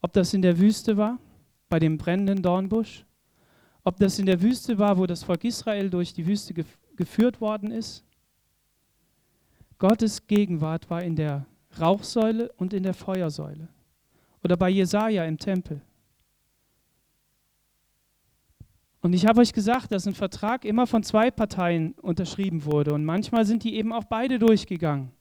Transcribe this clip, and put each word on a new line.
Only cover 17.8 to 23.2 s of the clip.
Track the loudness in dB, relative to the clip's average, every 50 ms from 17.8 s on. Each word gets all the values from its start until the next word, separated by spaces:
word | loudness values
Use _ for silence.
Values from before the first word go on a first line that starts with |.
| _ _ _ _ _ _ _ _ _ _ _ _ _ _ _ _ -20 _ _ _ _ _ _ _
Und | 0 2 2
ich | 4 4
habe | 6 6 6
euch | 6 4 4
gesagt, | -2 0 0 0 -2 -2 -4 -6
dass | -4 -4
ein | -4 -6
Vertrag | -4 -6 -6 -6 -6 -4 -4 -4 -4 -4
immer | -2 0 0 0
von | 2 0 -2 -2
zwei | 2 2 2 2 2
Parteien | 2 -2 -4 -4 -2 -2 0 0 0 0 -2 -4 -6 -8
unterschrieben | -6 -4 -4 -4 -4 -6 -6 -6 -4 -4 -4 -4 -2
wurde. | 0 0 2 2 2 0
Und | -2 -2
manchmal | -2 -2 -2